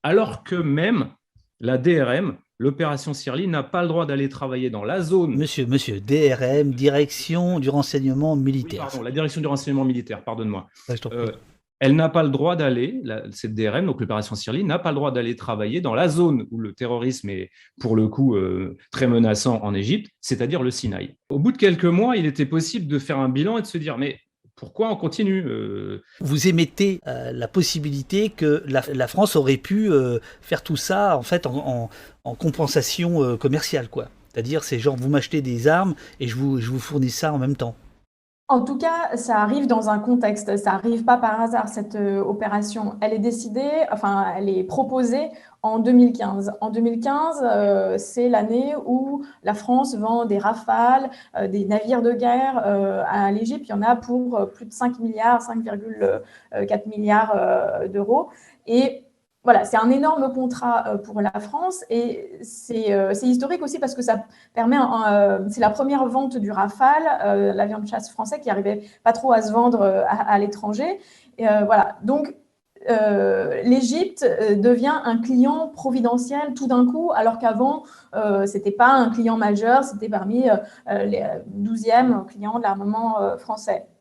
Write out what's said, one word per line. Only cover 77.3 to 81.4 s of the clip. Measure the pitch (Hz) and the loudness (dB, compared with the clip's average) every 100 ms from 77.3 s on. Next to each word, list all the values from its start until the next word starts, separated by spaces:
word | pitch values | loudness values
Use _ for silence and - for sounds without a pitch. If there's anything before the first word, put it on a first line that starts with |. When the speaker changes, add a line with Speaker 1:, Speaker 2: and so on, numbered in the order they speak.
| 226 | 2
Speaker 3:
qu'avant, | 233 214 262 302 - - _ | 0 2 0 0 -8 -20 _
euh, | 214 214 196 202 | -4 0 0 0
c'était | 202 202 | -2 -4
pas | 202 240 | 4 6
un | 269 233 | 6 4
client | 233 226 226 | 2 0 2
majeur, | 208 202 226 262 | 0 2 4 4
c'était | 269 208 220 | 2 -6 -4
parmi, | 202 190 240 254 | -4 0 2 4
euh, | 202 - - - | 2 0 -16 -6
euh, | 202 202 | -2 -2
les, | 196 | -2
euh, | - - | -4 -8